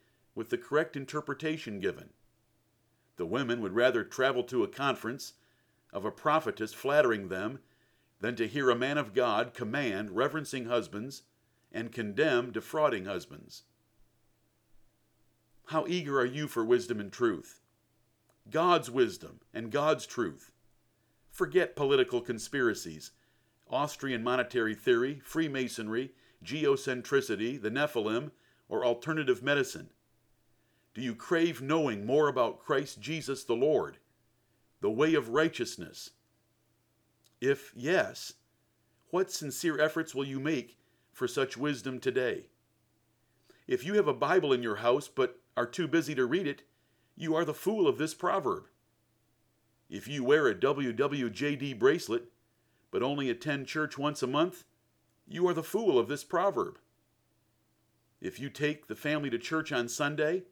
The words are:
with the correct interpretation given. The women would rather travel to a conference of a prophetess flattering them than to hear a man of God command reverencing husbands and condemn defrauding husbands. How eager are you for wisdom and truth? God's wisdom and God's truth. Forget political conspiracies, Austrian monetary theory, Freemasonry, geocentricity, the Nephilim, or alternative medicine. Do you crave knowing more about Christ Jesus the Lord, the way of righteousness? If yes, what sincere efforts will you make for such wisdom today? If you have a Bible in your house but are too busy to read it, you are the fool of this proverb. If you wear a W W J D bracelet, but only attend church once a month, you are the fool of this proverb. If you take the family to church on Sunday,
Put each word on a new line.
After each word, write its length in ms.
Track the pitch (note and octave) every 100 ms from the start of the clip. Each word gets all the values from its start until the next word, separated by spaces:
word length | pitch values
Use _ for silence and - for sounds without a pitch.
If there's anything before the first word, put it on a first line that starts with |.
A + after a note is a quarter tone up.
| _ _ _ -
with 160 | A2
the 60 | C3
correct 380 | - D3 D#3+ C#3+
interpretation 880 | C3+ D3+ D3 C#3 D#3 D#3 - G2+
given. 300 | F#2 E2+ - _ _ _ _ _ _ _ _ _ _ -
The 100 | E2
women 340 | A#2 C3 A#2+
would 120 | G2+
rather 300 | G2+ B2+ A#2
travel 380 | G#2 - C3 B2+ A#2+
to 180 | B2+
a 40 | G2+
conference 680 | - C#3 A#2+ A2 C#3 - - _ _ _ _ _
of 100 | G2+
a 60 | G#2
prophetess 640 | - D#3 D#3 C3+ G2 A2
flattering 540 | - C3+ D3 C3 A2 F#2+
them 320 | F#2 G#2+ C3+ _ _ _ _ _ _
than 160 | G#2+ A#2
to 100 | A2
hear 240 | C#3 C3
a 40 | A#2+
man 220 | C3 D3
of 160 | A#2
God 400 | G2+ B2 G#2+ A#2+
command 640 | - A2 C3+ C3 G2 G#2+ F#2+
reverencing 500 | C#3+ D#3 C#3 C3+ A#2
husbands 560 | B2 F#2+ G#2 B2 C#3 - _ _ _ _
and 200 | - A#2
condemn 600 | A#2+ G#2 G2 D#3 B2 B2
defrauding 540 | A#2 - D#3 D3+ A2 F#2
husbands. 600 | F#2+ - - - - - _ _ _ _ _ _ _ _ _ _ - _ _ _ _ _ _ _ _ -
How 180 | D#3+ -
eager 320 | F3 D3 C#3
are 60 | B2
you 220 | C#3 D3+
for 180 | A#2+ A2+
wisdom 340 | B2 A#2 A2
and 120 | G2+
truth? 500 | - A#2+ F2 - - _ _ _ _ _ _ _ _ -
God's 400 | D3+ F3+ E3+ -
wisdom 520 | B2 A#2 F2+ D#2+ - _
and 160 | - A#2
God's 380 | C#3 D3+ D3+ -
truth. 440 | - G2+ C#2 - _ _ _ _ _ _ _ _
Forget 460 | - E3+ F3 E3 -
political 440 | C#3 C#3 B2 B2
conspiracies, 920 | A#2+ A2+ - C#3+ A#2+ G2+ F2 D#2 - - _ _ _ _ _
Austrian 540 | B2+ D3 - C#3 B2
monetary 500 | A#2 B2+ B2 B2 A2
theory, 480 | G#2+ - A#2+ B2+ C#3+
Freemasonry, 920 | - D#3+ D#3+ C3+ B2 - G#2+ A2+ C3+ - _ _
geocentricity, 1160 | - D3 D3 C3+ C#3 B2 A2+ C#3 - G2+ A2+ C#3
the 80 | G#2+
Nephilim, 640 | A#2 D3 A#2 G#2 A#2 D3 - _ _ -
or 160 | A2
alternative 600 | B2 A#2 D3+ D#3+ C#3 A2+
medicine. 480 | C3 C#3+ B2+ - - _ _ _ _ _ _ _ _ _ _ -
Do 60 |
you 140 | B2+ A2+
crave 440 | - E3+ E3+ A#2+
knowing 460 | C3+ D#3+ C#3+ G#2 G#2+
more 220 | C#3+ D3+
about 320 | B2+ A#2 -
Christ 420 | - C#3+ C#3 -
Jesus 420 | G#2 D#3+ C3 C3
the 120 | - A#2
Lord, 420 | C#3+ C#3 D2+ - _ _ _ _ _ _ _ _
the 120 | G2+
way 240 | A2 D#3 D#3
of 140 | A2+
righteousness? 840 | B2+ D#3+ D#3+ A#2 - E2 - - - _ _ _ _ _ _ _ _ _ _ _ _
If 300 | B2+ C#3 - A2+
yes, 580 | C3 F3+ G2+ A#2+ - - _ _ _ _ _ _ _
what 220 | F3 F#3+
sincere 500 | - D3 B2+ B2 G#2
efforts 320 | D#3 E3 D#3+
will 100 | C3
you 160 | C#3 C3+
make 380 | C#3 D#3 A2 - _ _ _
for 160 | - B2
such 300 | - C3 A#2
wisdom 420 | D3 C3+ B2 C3
today? 460 | C3 B2 B2+ - - _ _ _ _ _ _ _ _ _ _ _ -
If 180 | B2+
you 120 | C3+ G#3
have 120 | D#3
a 60 |
Bible 400 | C3 C#3+ F#3 D3
in 80 | B2+
your 140 | A#2 G#2
house 320 | A#2+ C3+ C#3+
but 320 | - B2+ - _ -
are 80 | A#2+
too 220 | - D#3+
busy 260 | E3 C#3+
to 140 | C#3 B2
read 180 | E3 D#3
it, 160 | C#3 - _ _ _ _ -
you 180 | D#3+
are 100 | D#3+
the 120 | D#3+ D3+
fool 320 | F3+ A3 E3
of 100 | A#2
this 160 | D#3
proverb. 520 | - F3+ F#3+ C3+ D#2+ - _ _ _ _ _ _ _ _ _ _ _ _
If 180 | G2 -
you 160 | C#3+
wear 220 | B2 D3+ C#3
a 80 |
W 400 | F#2+ C3+ C#3+ C3
W 340 | A2+ C#3 C#3+ A#2+
J 240 | G2+ D3 C#3
D 180 | C#3
bracelet, 520 | A#2+ B2 E3+ - A#2 - _ _ _ _ _ _
but 100 | G2
only 300 | B2 C#3+ C3+
attend 340 | A2+ D3+ C#3+ C3
church 320 | D#3 D3+ -
once 240 | C#3+ -
a 60 | B2+
month, 360 | C#3+ F3 - - _ _ _ _ _ -
you 200 | E3 F3+
are 80 | E3
the 80 |
fool 340 | D#3 G3+ A3+ C3
of 100 | A2
this 160 | C#3+
proverb. 540 | - F3 F3+ A#2+ - - _ _ _ _ _ _ _ _ _ _ _ _ _ _
If 180 | F#2 F#2
you 120 | C3+
take 340 | - D3 D3+ -
the 100 | G#2+
family 360 | D3 D3+ C#3+
to 80 | A#2
church 320 | - D#3+ D#3
on 180 | C3 A#2+
Sunday, 540 | - C#3+ D3 D3+ F#3 F3+